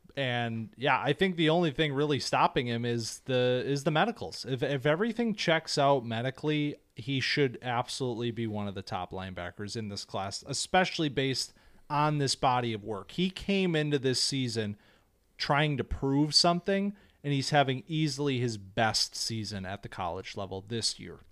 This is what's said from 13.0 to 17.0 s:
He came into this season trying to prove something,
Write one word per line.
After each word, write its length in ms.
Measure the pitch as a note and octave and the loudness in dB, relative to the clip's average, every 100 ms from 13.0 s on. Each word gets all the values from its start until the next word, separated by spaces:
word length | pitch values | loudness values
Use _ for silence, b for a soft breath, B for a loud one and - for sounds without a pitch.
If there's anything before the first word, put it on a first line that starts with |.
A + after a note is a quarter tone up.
| - | -6
He 180 | - F#3 | -2 -2
came 460 | - - G3 F#3 D#3 | -2 -2 0 2 2
into 220 | D3+ C#3+ | 2 2
this 220 | C3 B2 | 2 2
season 560 | - C#3 B2 A2+ G#2 G2+ b b b _ _ - | 0 0 -2 -2 -2 -6 b b b _ _ -8
trying 400 | - C#3+ D3+ C3+ | 0 2 2 0
to 80 | |
prove 500 | - - C3+ C#3 D3+ | -2 -2 2 2 4
something, 640 | - F3 F3 G3+ G3 G3+ G3+ | 4 4 4 2 0 0 -4